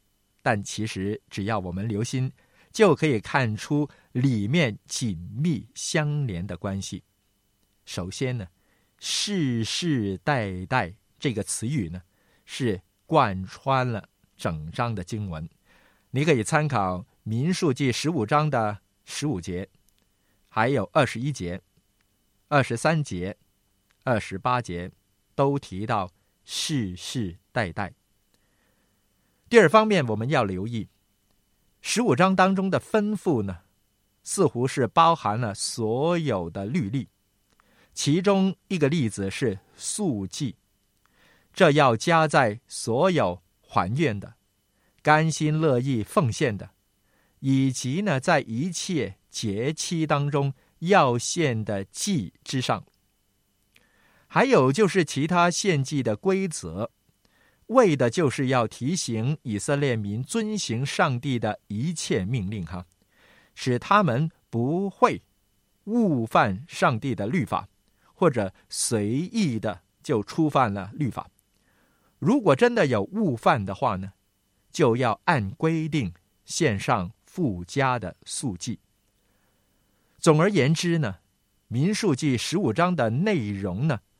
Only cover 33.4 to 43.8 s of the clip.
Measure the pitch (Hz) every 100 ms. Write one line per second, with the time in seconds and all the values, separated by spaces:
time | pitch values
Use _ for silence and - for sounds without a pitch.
33.4 | 101 87 _ _ _ _ _ _ - -
34.4 | 165 117 123 - 117 - 165 165 107 107
35.4 | 117 98 - - 110 120 156 175 151 101
36.4 | 82 82 98 165 101 131 - _ _ _
37.4 | _ _ _ _ _ - - 165 190 196
38.4 | 190 185 - 190 143 170 117 101 98 -
39.4 | 127 95 _ - - - 202 110 95 -
40.4 | 135 - _ _ _ _ _ _ _ _
41.4 | _ - 175 143 139 113 - 165 156 156
42.4 | 123 104 - - - 117 185 165 101 87
43.4 | _ _ _ -